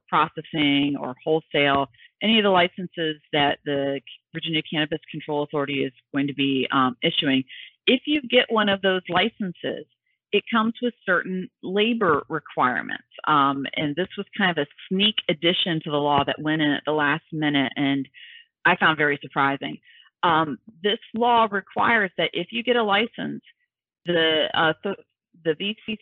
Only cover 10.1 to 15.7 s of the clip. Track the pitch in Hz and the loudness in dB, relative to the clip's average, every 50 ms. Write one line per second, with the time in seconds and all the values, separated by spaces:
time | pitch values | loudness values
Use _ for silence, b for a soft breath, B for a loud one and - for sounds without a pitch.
10.1 | _ _ _ - - 202 - - 233 226 220 226 - - 247 240 - _ - 196 | _ _ _ -2 -2 -2 0 0 0 0 0 0 -2 -2 -4 -4 -4 _ -2 0
11.1 | 180 170 - 180 185 185 185 - _ _ - 175 190 208 214 233 240 233 208 170 | 0 0 0 -2 -4 -6 -6 -8 _ _ -8 -4 0 2 2 2 2 2 2 2
12.1 | 147 135 - - 160 147 - - - 156 135 127 120 80 53 - 50 - _ _ | 2 2 0 -2 -6 -8 -8 -6 -2 0 2 2 2 0 -4 -6 -10 -12 _ _
13.1 | - - - - 151 143 139 139 139 139 135 - - - 156 147 143 165 185 - | -16 -8 -2 2 2 4 4 2 2 -2 -6 -6 -6 -4 -4 -4 -2 -4 -4 -6
14.1 | - 202 196 _ - - 202 180 170 156 139 - _ - - - 185 190 208 214 | -6 -10 -12 _ -4 -2 0 0 0 0 -2 -4 _ -16 -8 -4 -2 0 0 0
15.1 | 214 - - - 170 147 165 185 185 - - 185 | 0 -2 -4 -4 -4 0 0 0 0 0 0 -2